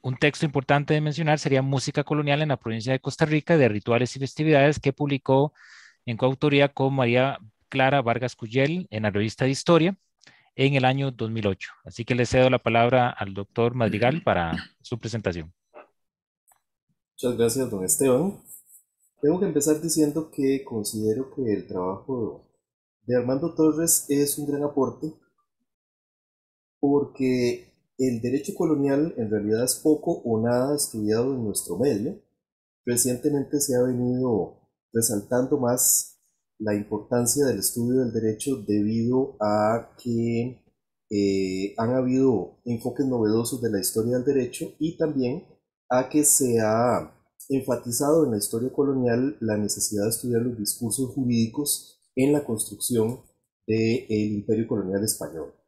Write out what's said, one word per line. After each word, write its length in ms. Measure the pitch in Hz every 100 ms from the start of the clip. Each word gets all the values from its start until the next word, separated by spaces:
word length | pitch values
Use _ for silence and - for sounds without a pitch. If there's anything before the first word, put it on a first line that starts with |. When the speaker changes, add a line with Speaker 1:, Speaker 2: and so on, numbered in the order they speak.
Speaker 1:
un 140 | 127 127
texto 280 | 147 - 160
importante 480 | 139 131 143 143
de 80 | 151
mencionar 380 | 151 143 156 151
sería 220 | 151 131
Música 420 | 135 135 - 147
colonial 380 | 143 151 147 143
en 80 | 151
la 80 | 131
provincia 340 | 117 113 110
de 80 | 131
Costa 260 | - - 156
Rica, 320 | 151 - 170
de 120 | 123
rituales 460 | 104 - 117 127 135
y 40 |
festividades, 600 | 135 - 156 143 143 147
que 140 | 139
publicó 600 | - 147 139 - 135 151 _ - - - _ -
en 120 | 113
coautoría 500 | 131 131 151 139 143
con 240 | - 135
María 460 | 135 120 120 135 - 110 _ _
Clara 320 | 135 131 139
Vargas 340 | 117 117 123 -
Cuyel 500 | 113 120 139 175 -
en 120 | 107
la 80 | 107
revista 340 | 101 107 - 131
de 60 |
Historia 460 | 135 - 170 165 196 _ _ - _ _ -
en 180 | 135
el 100 | 139
año 260 | 127 135 135
dos 200 | 117 110
mil 160 | 113 101
ocho. 240 | 95 - - -
Así 180 | -
que 120 | 113 123
le 100 | 120
cedo 240 | 131 127
la 100 | 127
palabra 500 | - 113 120 127 123
al 240 | - 98
doctor 400 | 98 101 - 120 123
Madrigal 460 | 110 101 120 160
para 360 | - 92 85 80 - _
su 180 | - 120
presentación. 540 | 113 110 98 87 80 _ _ - - _ _ _ _ _ _ _ _ _ _ _ _
Speaker 2:
Muchas 240 | - 123 120
gracias, 320 | 117 123 127
don 160 | 101 92
Esteban. 580 | - 135 127 185 - - - _ - _ _ _ _
Tengo 180 | 143 180
que 60 | 190
empezar 340 | 147 151 151
diciendo 480 | 160 160 147 151 156
que 340 | - 135 135 131
considero 680 | 113 104 110 107 110 131
que 200 | - 120
el 120 | 98 -
trabajo 800 | 95 90 95 - 127 104 - _ _ _ _ _ _ -
de 100 | 123
Armando 380 | 123 135 165
Torres 520 | 165 156 151 165 - -
es 280 | 143 143 -
un 100 | 143
gran 160 | 143
aporte, 500 | 147 139 123 117 156 - _ _ _ _ _ _ _ _ _ _ _ _ _ _ _ _
porque 920 | 143 143 139 - 131 127 120 120 - _ _ -
el 240 | 131 117
derecho 320 | 120 135 - -
colonial 580 | 165 147 139 139 165 131
en 120 | 110
realidad 360 | 107 104 110 143
es 100 | -
poco 460 | 156 147 - -
o 180 | 123 110
nada 340 | 117 123 131 147
estudiado 600 | - 113 107 110 131 131
en 80 |
nuestro 340 | 110 92 - 87
medio. 440 | 139 104 127 202 _ _ _ _ _ _ -
Recientemente 760 | 120 127 123 151 143 135 147
se 160 | 139 123
ha 80 |
venido 760 | 127 120 123 127 127 104 85 - _ _ _
resaltando 640 | 113 113 104 101 123 131 143
más 600 | 123 127 - - - _ _ _ _ _
la 160 | 107 104
importancia 720 | 104 104 - 123 120 143 135
del 140 | 101
estudio 420 | 95 120 120 127
del 120 | 120
derecho 500 | 110 110 107 - 127 101
debido 720 | 104 104 113 117 127 135 -
a 500 | 107 107 107 117 - -
que, 640 | 120 117 117 117 120 127 _ _ _ _ _
eh, 640 | 104 101 98 95 95 98 -
han 140 | 113
habido 720 | 131 127 131 135 107 87 _
enfoques 420 | 120 113 - - 135
novedosos 560 | 123 107 110 117 131
de 100 | 117
la 80 | 101
historia 340 | 92 113 113 127
del 100 | 123
derecho 480 | 139 120 - 165 -
y 180 | 156 170
también 480 | 156 139 123 156 - _ _ _ _
a 180 | 127 127
que 140 | 151
se 360 | 147 - 131 117
ha 520 | 110 110 123 98 80 _ _ _ -
enfatizado 760 | 135 135 120 123 117 143 165 143
en 60 |
la 60 | 107
historia 340 | - 113 127
colonial 640 | - 139 135 123 117 135 151
la 180 | 110 107
necesidad 460 | 104 - - 104
de 60 | 107
estudiar 320 | - 123 117
los 160 | 123 110
discursos 520 | 101 - 117 120 127 143
jurídicos 840 | 123 117 110 - 143 - - _ _ -
en 180 | 135
la 100 | 147
construcción 800 | 147 110 - 101 - 117 110 131 _ _ _ _ -
del 680 | 110 113 120 - 107 107
imperio 340 | 104 101 110 113
colonial 360 | 110 92 98
español. 500 | 107 - - 80 73 _